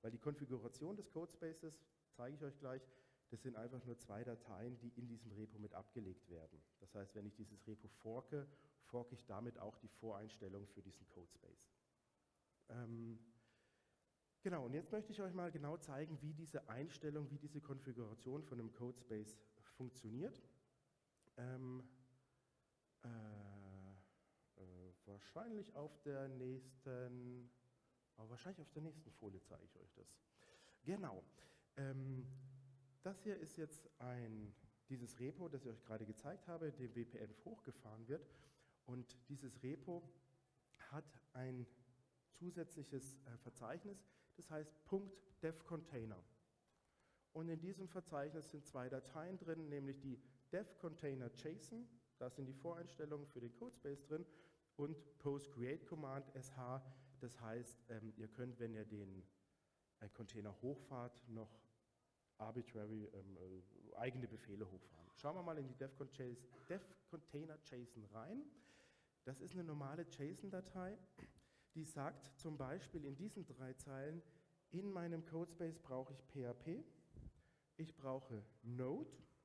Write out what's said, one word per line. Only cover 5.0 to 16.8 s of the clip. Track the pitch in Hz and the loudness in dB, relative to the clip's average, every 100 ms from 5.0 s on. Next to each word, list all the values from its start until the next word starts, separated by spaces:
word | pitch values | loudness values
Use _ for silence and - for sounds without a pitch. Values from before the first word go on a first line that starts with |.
| 123 | -2
diesem | 117 113 | -2 -4
Repo | 101 107 110 | -2 -2 -2
mit | 104 | -2
abgelegt | 90 101 127 98 90 - | -2 -2 -2 0 -4 -6
werden. | 85 80 78 - _ | -8 -8 -12 -18 _
Das | 98 | -6
heißt, | 104 98 107 | -4 -2 -2
wenn | 104 | -2
ich | 104 | -2
dieses | 104 104 107 | -6 -6 -6
Repo | 107 - | -6 -6
forke, | - - 113 - 147 143 - - - | -6 0 0 2 2 0 -8 -20 -20
forke | - 123 120 123 | 0 2 2 -4
ich | - | -2
damit | 98 120 - | 0 2 0
auch | 101 - | -4 -4
die | 110 | -10
Voreinstellung | - 113 101 107 107 101 98 101 | -4 -2 0 -2 -4 -2 -2 -4
für | - | -6
diesen | 95 - 92 | -10 -10 -12
Codespace. | - 85 - 85 85 - - _ _ _ _ _ _ _ _ - | -12 -12 -12 -14 -16 -18 -20 _ _ _ _ _ _ _ _ -6
Ähm, | 120 120 117 117 113 113 - - - - _ _ _ _ _ _ _ | -2 0 0 -2 -4 -8 -20 -20 -20 -20 _ _ _ _ _ _ _
genau, | 196 175 123 | 4 4 4
und | |
jetzt | 143 160 | 2 4
möchte | 214 214 | 2 2
ich | 208 | 2
euch | 190 | 2
mal | 180 175 | 4 2
genau | 156 143 165 | 4 2 2
zeigen, | 147 135 160 151 | 0 0 2 2
wie | 147 | 0
diese | 151 160 151 - | 0 0 -2 0
Einstellung, | 110 | 0